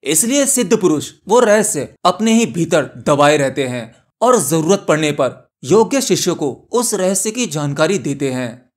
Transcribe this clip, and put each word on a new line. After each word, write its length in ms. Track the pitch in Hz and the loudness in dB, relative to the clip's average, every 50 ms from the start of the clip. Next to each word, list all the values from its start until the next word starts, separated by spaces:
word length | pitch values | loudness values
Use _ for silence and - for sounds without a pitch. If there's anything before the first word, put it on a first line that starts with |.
| - | -2
इसलिए 420 | 127 151 160 - 226 262 285 277 | -2 0 0 0 2 2 2 2
सिद्ध 320 | 262 - 247 240 175 233 220 | 2 2 0 2 2 0 2
पुरुष 340 | 180 180 156 147 123 - - _ _ - | 2 2 0 0 -2 -6 -14 _ _ 0
वो 120 | 196 247 | 2 4
रहस्य 480 | 247 220 208 220 202 - - 151 127 - - _ _ | 4 4 4 2 2 0 -2 -6 -6 -8 -12 _ _
अपने 280 | 175 190 190 214 226 226 | -2 0 0 0 2 4
ही 120 | 226 233 | 2 2
भीतर 440 | 160 139 170 165 160 175 160 139 123 - 127 117 - | 0 -2 -4 -2 0 0 0 0 -2 -8 -8 -2 0
दबाए 300 | 151 143 147 143 151 151 | 2 4 4 4 4 2
रहते 300 | 143 135 127 139 135 127 | 0 -2 -2 -2 -4 -4
हैं 160 | 123 123 113 110 - _ _ _ _ _ | -4 -8 -10 -12 -18 _ _ _ _ _
और 180 | - 240 262 233 | 2 2 2 2
जरूरत 460 | 156 143 156 165 156 156 196 196 - - | 2 0 -2 -2 2 2 0 0 2 0
पड़ने 240 | 165 151 156 151 | 0 0 0 -2
पर 260 | 147 147 143 123 - - _ _ _ _ - | 0 0 -2 -2 -2 -8 _ _ _ _ -2
योग्य 380 | 123 156 214 220 180 - 277 | 2 4 4 4 2 0 -2
शिष्य 320 | - - 185 156 - 175 165 | 0 0 -2 0 0 -2 -2
को 180 | 160 170 139 117 - _ _ | -2 -4 -6 -6 -8 _ _
उस 220 | - 240 240 - - | -4 -2 -2 -2 -2
रहस्य 380 | 196 185 180 196 196 - 226 | -2 -2 -2 -2 -2 -4 -4
की 140 | 214 240 247 196 | -4 -4 -6 -4
जानकारी 500 | 143 156 147 147 143 139 156 160 202 185 | -4 -4 -4 -4 -2 0 0 0 0 -2
देते 320 | 120 - 139 135 143 139 | -2 -4 -6 -4 -4 -4
हैं। 400 | 127 127 127 120 113 120 _ _ _ | -4 -4 -6 -8 -10 -14 _ _ _